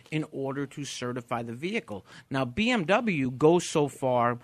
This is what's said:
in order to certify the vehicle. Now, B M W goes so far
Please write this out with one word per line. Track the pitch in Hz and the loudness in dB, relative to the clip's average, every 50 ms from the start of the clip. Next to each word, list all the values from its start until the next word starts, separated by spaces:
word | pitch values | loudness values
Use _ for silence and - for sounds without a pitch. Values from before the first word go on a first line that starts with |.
| - - | -14 -8
in | - 156 156 - | -6 -6 -6 -6
order | - 139 135 135 135 143 143 | -8 -8 -6 -6 -6 -6 -8
to | 135 - 151 143 | -8 -8 -12 -10
certify | 127 - - 127 123 123 127 120 - 127 120 | -10 -8 -8 -6 -6 -6 -6 -6 -6 -6 -6
the | 120 117 117 | -6 -6 -10
vehicle. | 123 151 180 214 233 - - 104 95 - - - - - - | -8 -8 -6 -6 -6 -8 -8 -12 -12 -14 -16 -20 -20 -12 -6
Now, | 131 135 135 | -2 -2 -2
B | 123 120 - 214 233 | -2 0 0 2 2
M | 247 226 165 | 2 2 2
W | 151 190 226 240 220 180 147 131 127 | 2 2 2 2 0 0 0 -2 -2
goes | 131 120 151 156 170 180 170 | 0 4 6 6 6 6 2
so | - - 160 147 | 2 0 0 0
far | 135 - - - 131 127 123 120 120 120 117 | 0 -2 -2 -2 2 2 4 4 2 2 0